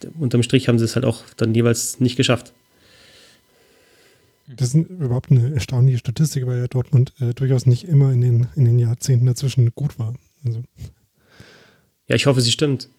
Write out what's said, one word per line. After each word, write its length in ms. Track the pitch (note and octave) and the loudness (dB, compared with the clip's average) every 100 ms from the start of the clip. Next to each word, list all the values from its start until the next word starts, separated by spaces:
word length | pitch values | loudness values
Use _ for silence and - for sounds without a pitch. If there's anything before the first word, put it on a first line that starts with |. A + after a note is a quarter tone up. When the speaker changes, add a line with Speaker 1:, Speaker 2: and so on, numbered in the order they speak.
| - D#3+ | -18 -6
Speaker 1:
unterm 240 | C3+ A#2+ | -2 0
Strich 240 | A#2+ C3+ - | 2 0 2
haben 100 | A#2 | 0
sie 80 | A2+ | 0
es 80 | |
halt 120 | - B2 | -2 -2
auch 180 | A2+ - - | -4 -10 -4
dann 200 | A#2 A2+ | 0 2
jeweils 440 | A#2 A#2+ - - | 2 0 -4 -2
nicht 160 | B2+ - | -2 0
geschafft. 380 | C3 A#2+ - _ _ _ _ _ _ - - _ _ _ _ _ _ _ _ _ _ _ - A#2+ | 0 0 -4 _ _ _ _ _ _ -20 -20 _ _ _ _ _ _ _ _ _ _ _ -20 -6
Speaker 2:
Das 160 | B2+ | 0
ist 160 | D3 E3 | 0 -2
überhaupt 400 | F#3 C3+ B2 - | -6 -4 -4 2
eine 240 | C3 A#2+ | 2 2
erstaunliche 460 | D3+ - B2+ C3+ B2 | -2 -4 2 2 2
Statistik, 480 | - A2+ D#3 C#3 B2 | -4 -2 -2 -2 -4
weil 100 | B2 | -4
ja 100 | B2 | -4
Dortmund, 460 | B2+ A#2+ B2+ C3 _ | -4 0 0 0 _
äh, 140 | A#2+ A#2+ | -6 -2
durchaus 320 | C3 C3 B2+ | 0 2 2
nicht 200 | B2 F#3 | 0 2
immer 240 | C#3+ C#3 | 2 4
in 100 | B2 | 2
den, 260 | B2 A#2 A#2+ - | 2 2 0 2
in 100 | A#2+ | 2
den 140 | A#2+ | 4
Jahrzehnten 480 | A#2+ A#2+ - B2 B2+ | 0 -2 0 2 2
dazwischen 420 | A#2+ C3+ B2+ A#2 - | 0 -2 2 0 0
gut 240 | C#3+ - | -8 -6
war. 160 | A2+ B2 _ _ | -8 -8 _ _
Also. 200 | C3+ A2+ B2 _ - _ _ _ _ _ - - _ _ _ _ _ | -8 -8 -12 _ -18 _ _ _ _ _ -20 -20 _ _ _ _ _
Speaker 1:
Ja, 80 | B2 | 0
ich 100 | C#3 | 2
hoffe, 160 | C3 | 2
sie 80 | A#2+ | 0
stimmt. 400 | - D3+ C3 - | 0 -2 -2 -6